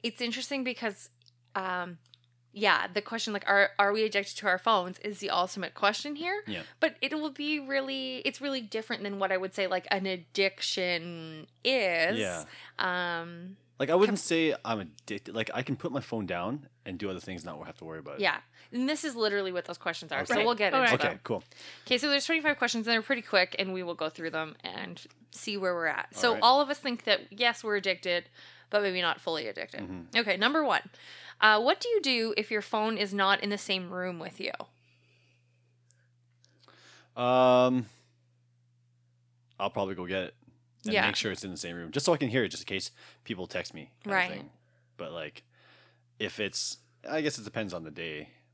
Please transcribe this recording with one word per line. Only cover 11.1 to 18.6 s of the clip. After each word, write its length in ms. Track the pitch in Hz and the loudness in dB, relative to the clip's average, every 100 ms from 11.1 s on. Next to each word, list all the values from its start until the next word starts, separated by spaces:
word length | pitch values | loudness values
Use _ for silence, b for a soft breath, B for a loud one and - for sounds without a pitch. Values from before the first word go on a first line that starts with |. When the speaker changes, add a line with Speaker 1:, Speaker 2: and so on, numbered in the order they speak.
| 170 160 156 - _ | -10 -12 -14 -18 _
Speaker 1:
is. 540 | - 262 190 170 165 220 | 0 2 2 2 2 2
Speaker 2:
Yeah. 260 | 196 117 143 B B - | 0 -2 -6 B B -2
Speaker 1:
Um, 760 | 185 180 175 170 170 170 180 196 _ _ | 0 0 -2 -4 -6 -12 -14 -16 _ _
Speaker 2:
Like, 120 | 143 | 2
I 40 | |
wouldn't 240 | 180 214 190 | 6 6 4
Speaker 1:
com- 40 | |
Speaker 2:
say 300 | - 165 160 - | 2 4 4 2
I'm 160 | - 110 | -2 -4
addicted. 540 | 85 - - 101 - | -4 -12 -8 -8 -6
Like, 160 | 107 110 | -4 -2
I 100 | - | -4
can 140 | 123 135 | -4 -4
put 160 | 170 | -4
my 80 | 127 | -6
phone 240 | - 117 92 | -4 -6 -4
down 420 | 87 92 143 139 _ - | -4 -4 -6 -10 _ -12
and 120 | 90 | -6
do 120 | 101 | -6
other 100 | 92 | -6
things, 240 | 92 90 | -8 -10
not 200 | 85 78 80 | -10 -12 -14
have 100 | - | -14
to 60 | |
worry 140 | 82 113 | -12 -12
about 160 | 143 139 | -10 0
it. 40 | |
Speaker 1:
Yeah. 160 | 185 - - B | 0 0 -6 B